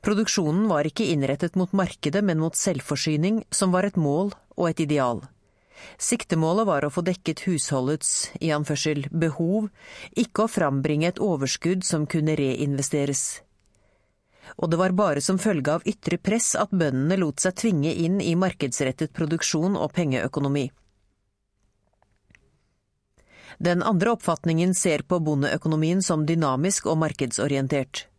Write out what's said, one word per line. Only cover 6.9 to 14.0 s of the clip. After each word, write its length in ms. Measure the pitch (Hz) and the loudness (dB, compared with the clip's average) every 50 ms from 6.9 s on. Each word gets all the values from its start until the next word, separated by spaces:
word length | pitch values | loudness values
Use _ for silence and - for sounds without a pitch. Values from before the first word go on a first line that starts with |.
få 140 | 139 - 170 | -2 -2 -2
dekket 380 | 180 180 180 _ - 156 - - | -2 -2 -2 _ -6 -4 -2 -2
husholdets, 840 | - 180 147 - - 147 135 127 131 151 151 - - - - - - - - - | -2 0 0 0 0 0 0 0 0 -2 -2 -2 -2 -2 -2 -4 -6 -8 -4 -2
i 80 | 165 151 | 0 0
anførsel, 500 | 147 151 - 151 143 - 160 151 143 139 139 | 0 0 -2 -2 -2 0 -2 -2 -2 -4 -4
behov, 580 | - 165 160 165 147 - 170 165 190 220 214 208 _ _ - - - - - - - - | -2 0 0 0 0 0 -2 0 0 0 -2 -4 _ _ -20 -20 -20 -18 -18 -8 -2 -2
ikke 280 | 247 - _ - 214 | -2 -2 _ 0 0
å 40 | 226 | 0
frambringe 600 | - - 175 147 135 139 135 147 147 147 156 170 180 | 2 0 0 2 2 0 0 0 0 2 2 0 0
et 100 | - - | 0 0
overskudd 640 | 208 175 139 135 135 - - - 170 185 185 185 | 0 0 0 0 -2 -4 -2 -2 0 0 0 0
som 200 | - - 160 151 147 | -2 0 0 -2 0
kunne 240 | - 165 151 156 156 147 | 0 0 0 2 2 2
reinvesteres. 1040 | 143 131 131 - - 143 139 135 139 - - 147 139 139 143 - - - - - - _ _ _ _ _ _ _ _ _ _ _ | 0 0 0 0 0 -2 0 -2 -2 -2 0 0 0 0 -2 -2 -4 -6 -8 -10 -14 _ _ _ _ _ _ _ _ _ _ _